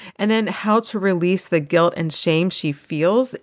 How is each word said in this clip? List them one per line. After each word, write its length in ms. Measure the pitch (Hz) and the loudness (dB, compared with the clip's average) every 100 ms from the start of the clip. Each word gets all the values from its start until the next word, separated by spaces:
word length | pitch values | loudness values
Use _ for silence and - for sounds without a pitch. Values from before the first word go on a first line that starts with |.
| - - | -18 -4
and 160 | 208 | 0
then 160 | 220 214 | 0 0
how 320 | - 214 214 | -4 0 0
to 200 | 220 214 | 0 -2
release 460 | 190 180 175 185 - | 0 2 2 0 0
the 140 | 170 | -2
guilt 340 | 147 170 170 - | 2 2 2 0
and 160 | 165 | -4
shame 360 | - - 160 180 | -2 0 2 0
she 220 | - 156 | -2 -4
feels 640 | 143 - 156 160 214 254 - | -6 -6 -2 2 2 0 -2